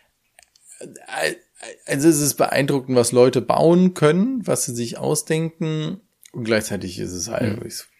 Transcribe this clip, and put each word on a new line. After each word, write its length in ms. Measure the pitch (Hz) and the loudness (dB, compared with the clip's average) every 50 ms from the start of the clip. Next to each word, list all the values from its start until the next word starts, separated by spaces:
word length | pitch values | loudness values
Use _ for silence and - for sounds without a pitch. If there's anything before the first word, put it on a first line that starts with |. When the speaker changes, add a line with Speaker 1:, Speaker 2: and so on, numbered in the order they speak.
| _ _ _ _ _ _ _ _ _ _ _ _ _ - - - | _ _ _ _ _ _ _ _ _ _ _ _ _ -20 -20 -20
Speaker 1:
Äh, 540 | - - - - - - - 147 160 160 180 - _ _ _ _ - 113 - - _ | -18 -18 -18 -20 -18 -12 -8 -4 -4 -4 -4 -6 _ _ _ _ -18 -18 -18 -14 _
also 220 | - 151 139 143 165 | -6 -2 2 4 4
es 120 | 160 147 | 4 4
ist 140 | 147 139 - | 2 0 0
beeindruckend, 600 | - - - - 127 139 135 143 139 127 131 131 | 0 0 0 2 0 0 0 0 -2 -2 0 2
was 160 | 123 113 - | 2 2 4
Leute 300 | - 123 123 127 127 131 | 4 4 4 4 4 2
bauen 520 | 110 - - - 147 160 170 180 185 185 180 | 0 0 2 2 4 6 6 6 6 4 2
können, 520 | - 156 151 160 180 202 262 269 247 180 | 2 2 2 4 4 2 0 -2 -4 -2
was 200 | - 135 - - | -2 -2 -2 -2
sie 100 | - 120 | -4 -4
sich 220 | 117 120 117 - - | -6 -6 -6 -6 -6
ausdenken. 1040 | 127 135 151 151 - - 160 160 165 165 160 - 175 156 156 156 151 160 185 - _ _ _ _ _ - | -4 -2 -2 -2 -2 -2 -2 -2 -2 -4 -6 -6 -6 -4 -4 -4 -4 -6 -8 -10 _ _ _ _ _ -16
Und 120 | - - 117 | -12 -8 -2
gleichzeitig 560 | 110 113 110 104 - 107 95 95 92 92 104 | 0 0 0 0 -2 -6 -8 -8 -8 -8 -8
ist 140 | 101 92 90 | -8 -8 -8
es 160 | 90 87 - | -8 -8 -6
halt, 300 | 117 - - 107 101 - | -4 -4 -2 -2 -4 -4
Speaker 2:
Hm. 40 | - - | -8 -12
Speaker 1:
ich 140 | - - - _ _ | -14 -16 -16 _ _